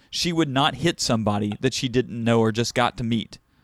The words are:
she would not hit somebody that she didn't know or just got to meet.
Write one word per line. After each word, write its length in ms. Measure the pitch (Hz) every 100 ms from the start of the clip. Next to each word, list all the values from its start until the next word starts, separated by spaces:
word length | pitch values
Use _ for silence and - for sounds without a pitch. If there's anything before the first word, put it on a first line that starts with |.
| _
she 240 | - 170
would 160 | 165 151
not 260 | 131 147 127
hit 240 | 165 180
somebody 540 | - 113 104 104 107 104
that 120 | 131 -
she 120 | 131
didn't 360 | 123 117 117
know 160 | 113 117
or 120 | 110
just 220 | 110 117
got 240 | - 120 -
to 60 |
meet. 340 | 117 117 - - _ _